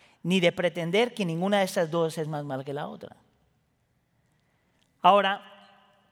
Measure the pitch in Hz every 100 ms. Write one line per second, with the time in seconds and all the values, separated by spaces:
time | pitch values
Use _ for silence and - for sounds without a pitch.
0 | _ _ 165 185 170 170 175 170 165 196
1 | 240 233 180 165 190 202 190 196 165 170
2 | 160 165 151 151 143 131 139 139 - -
3 | - - _ _ _ _ _ _ _ _
4 | _ _ _ _ _ _ _ _ _ _
5 | 180 202 190 202 - - - _ _ _
6 | _